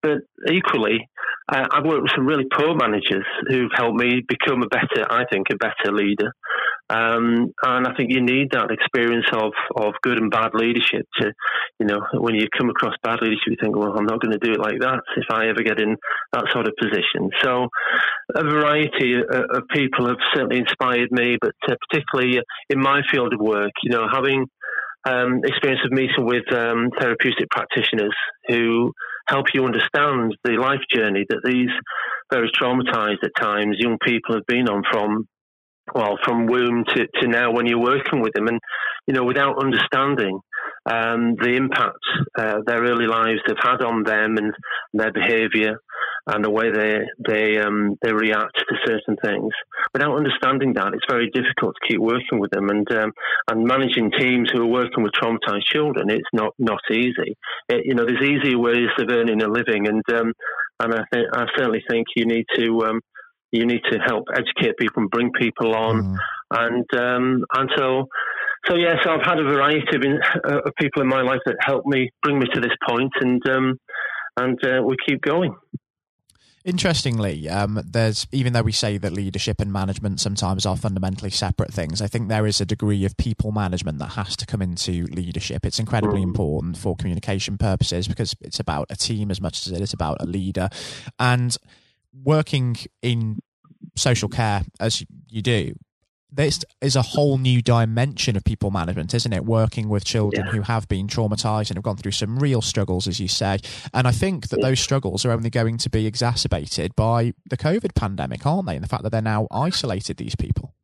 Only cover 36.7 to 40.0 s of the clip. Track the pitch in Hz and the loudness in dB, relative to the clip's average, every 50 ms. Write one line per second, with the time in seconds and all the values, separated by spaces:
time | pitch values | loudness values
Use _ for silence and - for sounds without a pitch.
36.7 | 120 117 113 - - 131 113 - - - 135 123 117 117 123 120 113 120 120 120 | 2 0 0 2 2 0 0 0 0 0 2 2 2 2 2 2 2 2 2 2
37.7 | 117 117 120 123 135 139 135 - - 143 113 110 - 107 104 113 120 113 - - | 2 4 4 4 2 2 2 0 0 2 2 2 0 0 0 2 0 -2 -4 -6
38.7 | - - - - - - _ - 135 131 127 123 127 139 139 139 135 135 135 135 | -8 -6 -4 -6 -6 -6 _ 0 0 2 2 2 2 2 2 2 2 0 0 2
39.7 | 123 107 - - - 131 | 2 2 2 2 2 2